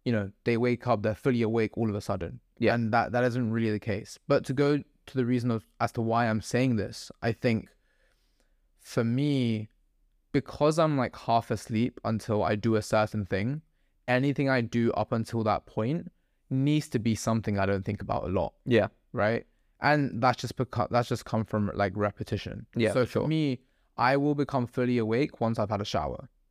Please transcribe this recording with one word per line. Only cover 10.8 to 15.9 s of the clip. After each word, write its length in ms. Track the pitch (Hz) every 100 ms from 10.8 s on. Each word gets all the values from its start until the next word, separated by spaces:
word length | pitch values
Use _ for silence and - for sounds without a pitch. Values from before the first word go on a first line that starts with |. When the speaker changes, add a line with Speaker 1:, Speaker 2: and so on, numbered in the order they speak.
| 156 139
Speaker 1:
like, 200 | 117 -
half 340 | - 117 -
asleep 500 | 110 - 110 120 -
until 380 | 110 110 - 104
I 100 | 85
do 220 | 107 117 107
a 60 |
certain 420 | - 107 110 107 98
thing, 360 | 95 113 151 - _ _ _ -
anything 380 | 123 143 143 135
I 100 | 131
do 320 | 113 120 117
up 200 | - 107
until 300 | 117 110 113
that 200 | 107 95 -
point 440 | - 113